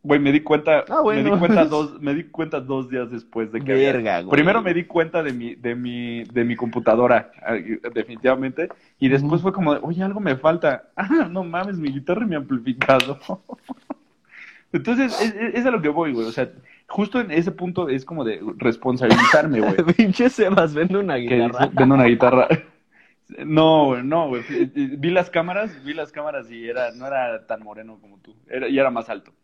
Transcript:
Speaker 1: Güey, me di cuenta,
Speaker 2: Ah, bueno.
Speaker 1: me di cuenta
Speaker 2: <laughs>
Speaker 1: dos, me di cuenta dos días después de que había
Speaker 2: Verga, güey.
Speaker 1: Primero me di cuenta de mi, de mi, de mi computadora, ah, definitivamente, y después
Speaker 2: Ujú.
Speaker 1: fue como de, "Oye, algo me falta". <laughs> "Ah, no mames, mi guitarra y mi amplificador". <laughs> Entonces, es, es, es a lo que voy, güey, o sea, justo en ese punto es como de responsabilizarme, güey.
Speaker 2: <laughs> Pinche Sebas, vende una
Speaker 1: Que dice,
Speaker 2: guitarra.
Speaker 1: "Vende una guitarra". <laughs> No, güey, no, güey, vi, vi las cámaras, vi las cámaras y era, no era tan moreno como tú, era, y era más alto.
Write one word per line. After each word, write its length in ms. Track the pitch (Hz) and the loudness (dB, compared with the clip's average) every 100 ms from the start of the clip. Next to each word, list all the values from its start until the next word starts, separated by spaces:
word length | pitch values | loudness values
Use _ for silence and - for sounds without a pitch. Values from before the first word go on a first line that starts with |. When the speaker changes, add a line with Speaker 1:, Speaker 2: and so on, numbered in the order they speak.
Speaker 1:
Güey, 160 | 143 143 | 2 2
me 100 | 143 | 4
di 80 | 147 | 2
cuenta, 440 | - 151 156 151 - | 2 0 4 2 2
Speaker 2:
Ah, 120 | 285 | 0
bueno. 220 | 254 214 | 2 2
Speaker 1:
me 60 | 208 | 2
di 60 | 202 | 2
cuenta 260 | 170 202 | 4 4
Speaker 2:
<laughs> 0 | |
Speaker 1:
dos, 360 | 156 151 151 - | 4 0 -4 -6
me 120 | 143 | -4
di 80 | 147 | -4
cuenta 380 | 170 - 160 151 | -6 -8 -6 -6
dos 280 | 127 135 123 | -4 -6 -4
días 220 | 127 117 | -6 -6
después 400 | 120 113 117 110 | -10 -10 -6 -6
de 80 | 113 | -6
que 120 | 135 | 0
había 180 | 135 139 | 2 2
Speaker 2:
Verga, 300 | 127 110 87 | 2 -2 -2
güey. 100 | 92 | 2
Speaker 1:
Primero 300 | 143 165 226 | 4 4 2
me 120 | 190 | 0
di 120 | 170 | -4
cuenta 360 | 175 170 160 165 | -2 -2 0 -2
de 100 | 151 | -4
mi, 220 | 123 117 | -6 -10
de 200 | - 120 | -8 -8
mi, 480 | 120 123 120 120 117 | -6 -8 -8 -8 -10
de 220 | 113 120 | -4 0
mi 100 | 120 | 0
computadora, 760 | 117 120 120 117 110 123 117 - - | -2 -4 0 2 4 4 4 0 -12
ah, 100 | - 113 87 107 120 | -6 -6 -6 -8 -6
definitivamente, 760 | 117 113 113 127 131 135 127 175 - _ _ | -8 -8 -2 0 0 -2 -6 -10 -10 _ _
y 120 | 135 | 2
después 240 | 139 147 | 2 2
Speaker 2:
Ujú. 80 | 170 | 0
Speaker 1:
fue 120 | 185 | 0
como 200 | 190 156 | -2 0
de, 80 | 147 | 0
"Oye, 180 | 151 170 | -2 -4
algo 160 | 190 202 | -4 -4
me 140 | 190 135 | -4 0
falta". 460 | 156 165 160 127 - | 0 2 0 -2 -8
<laughs> 60 | |
"Ah, 320 | - 196 320 262 | -8 0 0 0
no 140 | 180 | -4
mames, 340 | 175 170 202 185 | -6 -6 -6 -6
mi 140 | 147 | -6
guitarra 320 | 135 143 190 | -6 -4 -2
y 40 | 226 | -2
mi 60 | |
amplificador". 840 | 156 135 127 117 123 - 131 127 139 - | -4 -4 -4 -4 -2 2 2 2 -8 -10
<laughs> 1400 | 185 - - - - _ - _ _ _ - - - _ | -12 -12 -20 -16 -18 _ -18 _ _ _ -20 -20 -20 _
Entonces, 480 | 175 - 240 262 - | -4 0 0 0 0
es, 140 | 220 | -2
es, 200 | 208 233 | -2 -4
es 100 | 240 | 0
a 60 | 254 | 0
lo 100 | 226 | 2
que 80 | 151 | 0
voy, 240 | 151 160 | 0 -2
güey, 140 | 120 113 | -2 -4
o 40 | |
sea, 180 | 123 123 - _ _ - | -4 -6 -6 _ _ -8
justo 320 | - 202 254 | -4 -2 -2
en 120 | 226 | 0
ese 200 | 156 170 | -2 -2
punto 380 | 160 180 180 165 | -6 -6 -4 -2
es 160 | 131 | -4
como 180 | - 165 | -4 -6
de 160 | 117 92 107 - | -4 -4 -8 -2
responsabilizarme, 1040 | 123 113 127 127 123 - - 156 156 120 | -2 0 -4 0 4 4 6 4 4 2
güey. 140 | 104 - | 2 2
Speaker 2:
<laughs> 200 | 165 175 | 2 4
Pinche 320 | 214 190 247 | 2 4 2
Sebas, 440 | 240 190 196 165 | 2 2 4 2
vende 220 | 147 175 196 | 0 0 0
una 160 | 196 | -2
Speaker 1:
Que 60 | 131 120 | -2 0
dice, 0 | 123 120 | 2 2
Speaker 2:
guitarra. 220 | 123 - | 0 0
Speaker 1:
"Vende 200 | - 131 | 4 6
una 100 | 135 | 6
guitarra". 420 | 120 117 123 127 - | 6 6 6 6 4
<laughs> 60 | 165 - _ _ _ _ _ _ - | 2 -2 _ _ _ _ _ _ -14
No, 400 | 151 156 160 156 | 0 4 6 6
güey, 160 | 139 123 | 4 0
no, 240 | 127 165 151 | 0 -2 0
güey, 120 | 123 113 139 135 | -4 -6 -2 -2
vi, 140 | 139 135 143 | -2 -8 -4
vi 140 | 160 | 0
las 180 | 180 175 | 0 0
cámaras, 540 | 175 170 185 214 147 | -2 -2 -4 -6 -10
vi 80 | 135 | -12
las 180 | 156 147 | -10 -10
cámaras 380 | - 151 143 110 | -8 -8 -8 -12
y 180 | 117 113 | -14 -8
era, 220 | 120 120 | -4 -6
no 100 | 117 | -6
era 400 | 135 135 123 110 | -6 -4 -4 -6
tan 160 | - 110 | -8 -10
moreno 380 | 107 107 110 107 | -10 -20 -20 -20
como 160 | 104 101 | _ _
tú, 180 | - _ _ | -20 _ _
era, 180 | 127 131 | -8 -2
y 120 | 135 | 2
era 100 | 135 | 2
más 180 | 117 117 | 0 -8
alto. 240 | 104 - _ | -14 -14 _